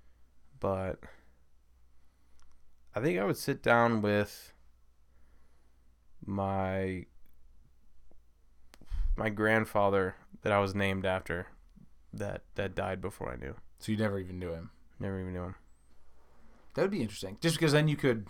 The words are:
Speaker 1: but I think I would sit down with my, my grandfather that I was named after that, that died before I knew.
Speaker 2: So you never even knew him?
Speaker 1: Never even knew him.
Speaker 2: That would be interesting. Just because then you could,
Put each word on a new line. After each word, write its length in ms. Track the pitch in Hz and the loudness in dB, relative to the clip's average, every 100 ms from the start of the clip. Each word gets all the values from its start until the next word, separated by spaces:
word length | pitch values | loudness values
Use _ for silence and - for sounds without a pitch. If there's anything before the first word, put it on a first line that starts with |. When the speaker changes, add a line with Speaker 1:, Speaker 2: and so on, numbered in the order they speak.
| - - - - - - | -20 -20 -20 -20 -20 -6
Speaker 1:
but 420 | 98 95 95 - - - - - - - _ - - - - _ - - - - - - - | -2 -2 -4 -6 -12 -20 -20 -20 -20 -20 _ -20 -20 -20 -20 _ -20 -18 -18 -18 -20 -20 -10
I 60 | 107 | -4
think 180 | 143 180 | -2 0
I 60 | |
would 120 | 196 135 | 0 -2
sit 260 | - 135 | -2 0
down 400 | 117 120 117 110 | 6 8 8 4
with 500 | 104 104 104 - - - - - - _ - - - - - - - - - - - - | 4 2 2 -4 -20 -20 -20 -20 -20 _ -20 -20 -20 -20 -20 -20 -20 -20 -20 -20 -20 -14
my, 800 | - 98 98 98 95 95 95 92 - - - - - - - - - - - - - _ - - - - - - - - | -6 -2 -2 0 -2 -2 -2 -4 -10 -16 -18 -18 -20 -20 -20 -20 -20 -18 -16 -18 -20 _ -20 -20 -20 -18 -6 0 2 4
my 120 | 107 | 2
grandfather 880 | 104 107 110 107 104 101 98 92 - - - | 2 4 4 4 4 4 4 2 -4 -18 -4
that 100 | 107 | 2
I 60 | 101 | 4
was 140 | 98 | 4
named 300 | 98 98 95 | 2 0 2
after 440 | 95 92 - 85 - - - - - - - | 0 0 -2 -6 -6 -14 -20 -20 -20 -20 -14
that, 280 | 110 101 90 - | -8 -8 -8 -10
that 200 | - 98 | -6 -4
died 260 | 95 95 95 | -2 -4 -2
before 280 | 90 - - | -6 -6 -8
I 40 | 64 | -8
knew. 180 | 67 - - - | -8 -10 -14 -10
Speaker 2:
So 140 | - | -4
you 60 | 107 | 0
never 200 | 107 98 | 0 -2
even 200 | 92 90 | -6 -8
knew 140 | 90 | -6
him? 180 | 82 90 - - - | -6 -10 -16 -20 -8
Speaker 1:
Never 220 | 98 95 | -6 -4
even 120 | 92 | -4
knew 80 | 90 | -6
him. 120 | 90 90 - - - - - - - - - - - | -8 -10 -18 -20 -20 -18 -16 -18 -20 -20 -20 -20 -8
Speaker 2:
That 80 | - | -2
would 80 | 190 | 0
be 100 | 202 | 0
interesting. 340 | 107 - 95 101 | -4 -6 -12 -2
Just 160 | 165 160 | 0 4
because 160 | 160 | 6
then 160 | 147 156 | 6 4
you 80 | 143 | 4
could, 300 | 139 113 | 2 2